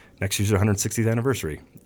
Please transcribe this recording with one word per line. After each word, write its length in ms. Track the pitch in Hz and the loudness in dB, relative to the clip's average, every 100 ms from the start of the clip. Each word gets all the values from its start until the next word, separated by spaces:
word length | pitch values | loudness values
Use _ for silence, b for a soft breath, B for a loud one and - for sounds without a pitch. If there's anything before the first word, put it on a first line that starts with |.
| B B | B B
next 180 | 98 - | -4 0
year's 140 | 101 | 2
our 60 | 95 | 4
hundred 200 | 107 98 | 4 2
sixtieth 300 | 110 - 110 | -2 -2 0
anniversary. 520 | 117 131 - 80 73 - - | 0 0 -2 -4 -8 -14 -20